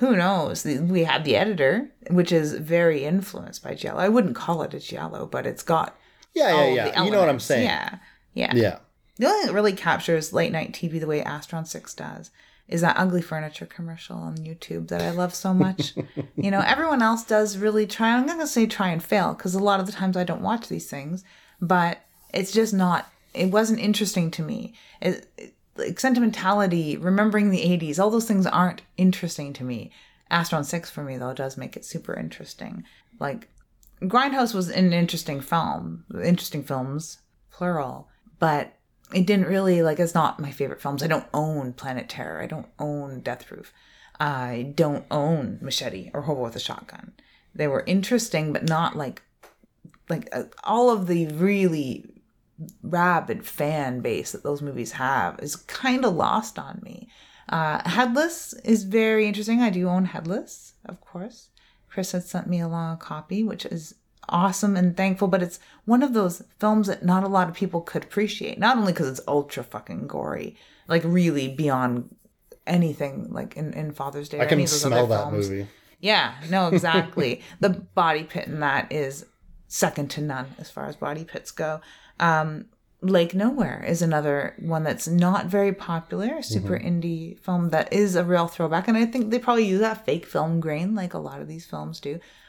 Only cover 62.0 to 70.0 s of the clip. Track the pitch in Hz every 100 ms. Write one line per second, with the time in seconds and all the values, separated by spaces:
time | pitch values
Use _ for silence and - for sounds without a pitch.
62 | 185 180 - 175 - 175 165 165 165 165
63 | - 156 156 190 220 - - 170 156 -
64 | _ _ - 170 190 185 208 190 180 175
65 | 190 190 196 185 175 - - - - 240
66 | 277 226 185 175 - - 214 214 196 -
67 | 180 185 196 190 175 170 185 170 165 -
68 | - - 208 - - - 220 247 202 170
69 | 139 127 - 147 143 - - 107 - -